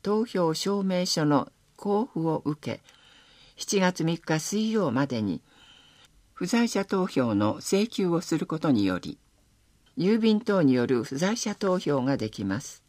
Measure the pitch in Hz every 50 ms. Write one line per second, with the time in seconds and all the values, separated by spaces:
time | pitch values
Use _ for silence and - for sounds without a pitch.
0 | - 190 208 214 226 233 - 196 175 160 160 - - 196 202 202 196 190 185 180
1 | 180 180 - 170 156 147 147 139 - - - _ _ _ _ - - 202 202 208
2 | 240 - - 165 160 160 156 - - 143 151 - - 123 107 - _ - - _
3 | _ - - - - _ - - - - _ - - - 208 196 185 180 180 -
4 | 165 165 170 160 - - 160 156 - - 202 208 220 220 220 220 185 143 113 131
5 | 143 139 131 113 107 98 82 - - _ _ _ - - - - - _ _ _
6 | - _ _ _ _ _ _ - 180 180 - 233 233 233 - 196 196 - 208 190
7 | 160 - - 143 127 117 107 101 104 107 - - - - - 190 214 233 - -
8 | 196 175 170 165 - - 170 151 143 - 160 156 - 165 135 107 101 95 92 87
9 | - 78 71 - _ _ _ _ _ _ _ _ _ _ _ _ _ _ _ -
10 | 160 190 226 233 220 226 214 208 - - 202 185 160 135 127 127 120 120 131 117
11 | 110 - 135 139 175 196 226 233 - 220 208 - 208 196 185 180 - 151 143 135
12 | 123 135 139 - 107 110 - - 101 95 95 - - - - - _